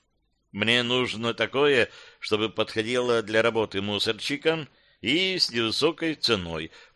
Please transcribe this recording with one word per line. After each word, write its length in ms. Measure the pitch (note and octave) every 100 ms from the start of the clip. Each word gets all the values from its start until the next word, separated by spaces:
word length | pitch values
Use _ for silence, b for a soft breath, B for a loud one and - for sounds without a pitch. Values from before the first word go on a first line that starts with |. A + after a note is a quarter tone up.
| _ _ _ _ _
Мне 300 | G2 A2 A#2+
нужно 500 | A#2+ B2+ A#2+ G#2 A#2
такое, 560 | A2 A2 C3 D3 C3 G#2 B B B
чтобы 320 | - G#2+ A2
подходило 720 | - G#2+ A2+ A2 B2 B2 A#2
для 180 | G#2 A2
работы 380 | A#2 A2 G2+ G2
мусорщикам 880 | G#2 G2+ G#2+ G#2+ - C#3+ D#3+ D#3+ C#3+ b b b
и 380 | G#2 D#3+ F#3+ F3+
с 120 | -
невысокой 640 | A#2 A2+ G2 D3 D#3+ E3
ценой. 560 | D3 - G#2 E2+ D#2+ D#2+ B B